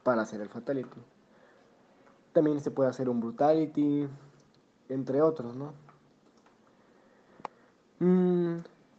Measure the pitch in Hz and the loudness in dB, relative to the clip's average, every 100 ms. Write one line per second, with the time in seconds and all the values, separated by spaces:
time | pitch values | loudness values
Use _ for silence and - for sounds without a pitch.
0 | - 120 107 107 104 120 117 139 120 - | 0 0 -2 -6 -10 -10 -6 -6 -6 -16
1 | - _ _ _ _ _ _ _ _ _ | -20 _ _ _ _ _ _ _ _ _
2 | _ _ _ 170 151 147 147 139 131 123 | _ _ _ 2 2 0 -4 0 0 0
3 | 123 120 113 113 143 160 151 151 147 147 | -2 -2 -4 0 2 2 0 0 0 0
4 | 143 135 - _ _ _ _ _ - 135 | -4 -10 -20 _ _ _ _ _ -8 -8
5 | 127 135 160 156 120 123 147 143 - _ | -2 2 2 0 -8 -10 -12 -16 -20 _
6 | _ _ _ _ _ _ _ _ _ _ | _ _ _ _ _ _ _ _ _ _
7 | _ _ _ - - _ _ _ _ _ | _ _ _ -18 -18 _ _ _ _ _
8 | 180 185 180 175 170 170 170 _ _ | 4 4 4 2 0 -4 -10 _ _